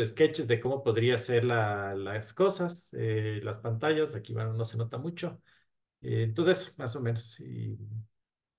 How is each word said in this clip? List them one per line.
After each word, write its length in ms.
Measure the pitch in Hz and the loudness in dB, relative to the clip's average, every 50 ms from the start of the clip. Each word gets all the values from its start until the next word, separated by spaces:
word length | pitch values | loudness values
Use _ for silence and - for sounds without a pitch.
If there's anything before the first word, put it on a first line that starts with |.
| 113 | 0
sketches 400 | 107 - - 156 156 156 160 131 | 0 4 4 4 6 6 0 2
de 140 | 113 117 113 | 2 2 2
cómo 240 | - 127 139 123 - | 2 0 -2 2 2
podría 340 | 120 104 113 117 123 123 113 | 2 2 4 4 4 4 2
ser 260 | - - 120 117 120 | 2 2 2 4 4
la, 500 | 120 117 113 107 104 104 101 101 98 98 | 4 2 2 2 0 0 -2 -4 -4 -4
las 360 | 98 98 98 104 107 107 - | -4 -4 -4 -6 -6 -6 -8
cosas, 640 | - - 117 - - - 175 175 175 - - - - | 0 2 2 4 4 0 -2 -2 -4 -6 -10 -10 -6
eh, 440 | 120 113 110 110 107 107 107 107 101 | -2 -2 0 0 0 0 -2 -4 -4
las 160 | 98 110 110 113 | -4 -6 -8 -4
pantallas. 560 | 117 117 113 113 151 156 156 156 151 147 120 | -4 -4 -2 0 2 2 4 4 2 0 -2
Aquí, 180 | 113 107 - 113 | -8 -8 -6 -4
bueno, 180 | 110 110 113 110 | -4 -2 -2 -2
no 100 | 113 113 | -2 -4
se 120 | - 113 113 | -2 -2 -4
nota 180 | 113 117 - 127 | -4 -4 -4 -6
mucho. 440 | 147 170 170 - 180 165 - - _ _ _ _ _ _ _ _ _ _ _ _ | -6 -6 -6 -4 -6 -6 -8 -10 _ _ _ _ _ _ _ _ _ _ _ _
Eh, 200 | 127 123 113 113 113 | -6 -2 0 0 0
entonces, 360 | 113 110 165 160 180 180 - | 0 2 4 6 6 6 4
eso, 100 | - - - - | 2 -6 -8 -6
más 160 | 135 120 120 | -6 -4 -4
o 40 | 139 | -2
menos. 400 | 120 117 117 113 - - - - | 0 0 0 -2 -4 -8 -12 -14
Y, 360 | 135 127 120 117 110 107 107 107 107 107 110 110 107 _ _ _ _ _ _ _ _ _ _ | -12 -10 -8 -6 -6 -6 -6 -8 -10 -10 -10 -10 -10 _ _ _ _ _ _ _ _ _ _